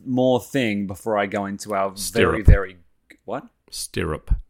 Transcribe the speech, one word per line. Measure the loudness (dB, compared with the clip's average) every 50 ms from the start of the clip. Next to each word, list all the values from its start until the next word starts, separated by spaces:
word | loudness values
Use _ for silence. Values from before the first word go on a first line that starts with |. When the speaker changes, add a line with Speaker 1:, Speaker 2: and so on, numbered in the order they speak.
| -8
Speaker 1:
more | -4 0 2 2 4 2 2
thing | 0 -2 -4 -2 0 0 -2 -2 -4
before | -6 -8 -8 -4 -2 0 0
I | 0
go | 0 -2 -4 -4
into | -6 -8 -10 -8 -6 -4
our | -2 -2 -2 -4
Speaker 2:
Stirrup. | -6 -10 -4 0 2 2 2
Speaker 1:
very, | 2 2 8
very, | 8 8 8 6 -4 -10 -18 -20 _ _ _ _ _ -20 _ _
what? | -10 -10 -10 -10 -12 _ _ _ _
Speaker 2:
Stirrup. | -14 -12 -12 -10 -6 -6 -4 -4 -6 -6 -2 -2 -2 -2 -2 _